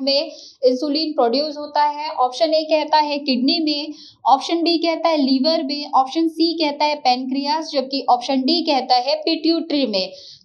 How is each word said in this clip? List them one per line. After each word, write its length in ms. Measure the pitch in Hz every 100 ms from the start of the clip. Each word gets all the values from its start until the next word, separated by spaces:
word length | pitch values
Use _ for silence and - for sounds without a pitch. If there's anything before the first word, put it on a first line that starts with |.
में 280 | 269 277 320 - - -
इंसुलिन 480 | 254 254 302 285 320
प्रोड्यूस 440 | 302 233 254 302 294
होता 260 | 294 294
है? 260 | 294 294 311
ऑप्शन 440 | 320 254 254 320
ए 120 | 311 311
कहता 280 | 320 302 311
है 200 | 302 285
किडनी 420 | 277 254 269 339
में, 280 | 302 294 302 294 - _ 220
ऑप्शन 360 | 269 - 339
बी 160 | 330 339
कहता 300 | 330 320 339
है 80 | 311
लीवर 460 | 269 262 294 330
में, 280 | 277 294 294
ऑप्शन 380 | 254 262 330 330
सी 300 | 320 330 330
कहता 260 | 302 285
है 100 | 294
पैनक्रियास, 760 | 294 262 247 262 262 285 311 311
जबकि 340 | 285 262 269 -
ऑप्शन 300 | 240 240 269
डी 220 | 262 339
कहता 320 | 320 269 247
है 200 | 254 247
पिट्यूटरी 720 | 311 311 320 311 330 330 285 254
में। 260 | 202 185 - - -